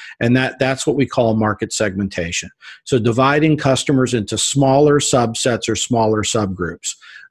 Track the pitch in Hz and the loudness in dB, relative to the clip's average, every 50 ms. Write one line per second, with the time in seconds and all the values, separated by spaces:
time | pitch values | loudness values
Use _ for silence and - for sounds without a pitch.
0 | - - - _ 117 117 123 127 131 - - - 131 131 135 - - 151 127 143 | -20 -20 -6 _ 0 2 2 2 2 -2 -2 -2 -2 -2 -2 -2 -2 -2 0 0
1 | 131 123 - 135 120 113 110 110 107 107 104 - 110 101 - - 107 104 92 98 | -2 0 0 0 0 2 2 2 0 0 -2 -2 -6 -8 -4 -2 -2 -2 -2 -2
2 | 101 98 - 92 85 85 87 - - 92 - _ - - - - _ - 135 123 | -4 -4 -4 -6 -6 -4 -6 -8 -8 -10 -18 _ -20 -20 -20 -20 _ -2 0 0
3 | 104 120 110 123 131 139 143 151 151 160 151 147 - 135 131 127 - - 143 131 | 2 0 2 2 2 2 2 2 2 2 2 2 2 0 0 0 0 0 2 2
4 | 127 113 120 113 98 - 110 104 - - - 139 139 135 131 143 151 147 147 143 | 2 0 0 -2 -2 -4 -4 -4 -4 -2 0 2 2 4 4 6 6 6 4 2
5 | 143 - - 127 117 113 113 - - 131 117 110 - - 110 - - - 123 113 | 2 2 2 2 2 0 -2 -2 -2 -2 -2 -2 -2 -4 -4 -4 -2 -2 0 2
6 | 110 110 110 107 104 - - 113 104 95 92 92 87 82 85 - - - - - | 2 2 2 0 -2 -2 -2 -2 -2 -2 -4 -6 -6 -8 -8 -10 -10 -12 -12 -12
7 | - - - - - _ | -20 -20 -20 -20 -20 _